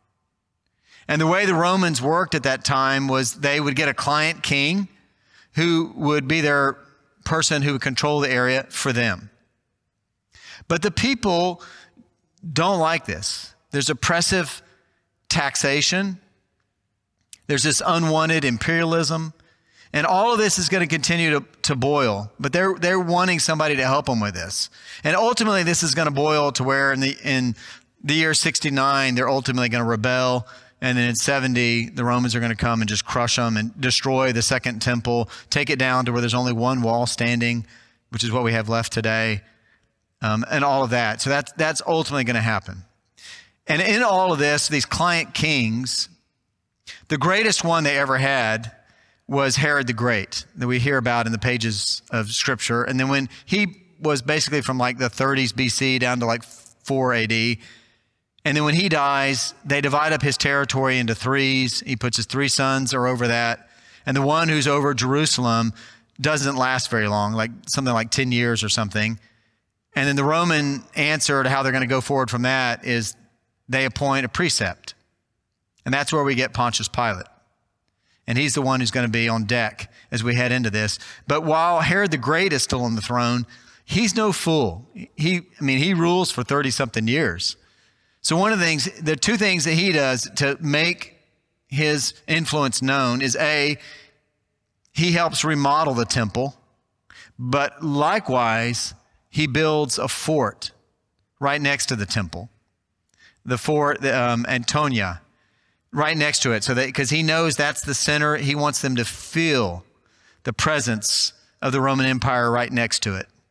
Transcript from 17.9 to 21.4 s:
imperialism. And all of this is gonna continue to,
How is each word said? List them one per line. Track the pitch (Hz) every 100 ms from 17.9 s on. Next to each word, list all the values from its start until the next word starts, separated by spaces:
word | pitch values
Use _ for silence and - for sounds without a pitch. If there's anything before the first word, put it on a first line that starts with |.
| 165 165 156 160 160
imperialism. | 139 117 - 165 165 165 151 160 160 - _ _ _ _ -
And | 147 160
all | 185 233
of | 226
this | 208 -
is | 160
gonna | 190 165
continue | 156 127 170 165
to, | 143